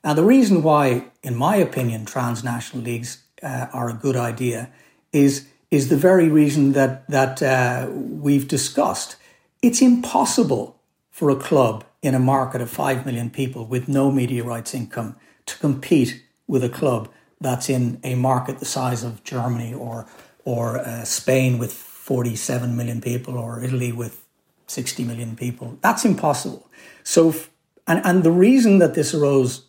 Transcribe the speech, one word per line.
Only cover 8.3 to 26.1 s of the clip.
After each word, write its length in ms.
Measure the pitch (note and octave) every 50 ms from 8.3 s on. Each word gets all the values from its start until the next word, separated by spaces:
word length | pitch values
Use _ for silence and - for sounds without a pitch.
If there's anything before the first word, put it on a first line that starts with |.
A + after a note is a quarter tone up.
| C#3+ C3+ C3 -
discussed. 680 | D#3 C3+ - - - C#4+ - - - - - - - _ _ _ _ _ _ _ _ _
It's 220 | - A#3+ A#3+ -
impossible 1000 | C4+ B3+ A#3+ A#3+ - - - - C4 - - - A3 D3+ C3+ G#2 - - _ _ _ _ _ _ _ _
for 200 | _ - E3 C#3+
a 60 | C3+
club 480 | C3+ - - E3 C#3 B2 A2+ G#2+ A2 - _ _ _
in 140 | - C3 C3
a 60 | B2+
market 400 | B2+ C3 C3+ C3+ C3 - - B2
of 100 | B2 A#2+
five 340 | - - C#3+ C#3 C3+ B2+ C3
million 240 | C#3 A#2+ A#2 A#2 A#2
people 380 | - - C3+ B2+ B2+ B2 A2+
with 220 | A2 B2+ B2 B2+ -
no 220 | C#3 C#3 C3+ C#3
media 340 | C#3 C3+ B2 A#2+ C3 A#2+ A#2
rights 280 | A#2+ A#2+ A#2 A#2 -
income 440 | - C3 A2+ - - A#2+ A2+ G#2 - _ _ _ _ _ _
to 120 | - - -
compete 640 | - D3 C3+ C3 - - - D3 B2 B2+ - - _ _ _ _ _
with 160 | - D3 B2+
a 60 | A#2+ A#2+
club 400 | B2 - D#3+ C3+ A#2+ A2+ A2 - _ _ _ _ _ _
that's 280 | D3+ C3 B2 B2 - -
in 320 | C3+ B2+ B2 A#2 A2+ -
a 120 | - C3+ B2+
market 440 | B2+ B2 C3 C3 A#2+ B2 - - -
the 60 | -
size 380 | - - C3 B2+ B2+ B2 A2 A#2+
of 180 | A#2+ A2 - _
Germany 500 | - C#3 B2+ A#2+ B2+ A#2+ A#2 A#2 A2+ B2
or, 320 | C#3+ - A2+ A2+ A#2 A2+ - - - - _ _ _ _
or, 340 | C3+ A#2+ A#2 A#2 A#2 A#2 A#2+
uh, 260 | - A#2+ A#2 A#2 A2+
Spain 540 | - - - - C3 C3 C3 C3 B2+ B2 A#2
with 140 | A#2 -
forty-seven 1000 | - - - - - - - - C3+ B2 A#2+ A#2+ A2 A2+ - - B2+ B2 B2 A#2+ A#2+
million 280 | A#2+ A#2+ A#2 A#2 A2+
people, 340 | - B2 A#2+ B2 B2+ - B2+
or 260 | A#2+ A#2 A2+ A#2 A#2
Italy 300 | A#2+ B2+ C3 B2+ B2 A#2+
with 320 | A#2 A#2 A#2+ A2 - - _ _ _ _ _ _ _ _ _
sixty 380 | - - - B2 - - - B2
million 320 | A#2 A#2 A#2 A#2+ A2+ A2+
people. 420 | - B2 B2 A#2+ - B2+ A#2 - -
That's 240 | - A3 A3+ - -
impossible. 640 | A3+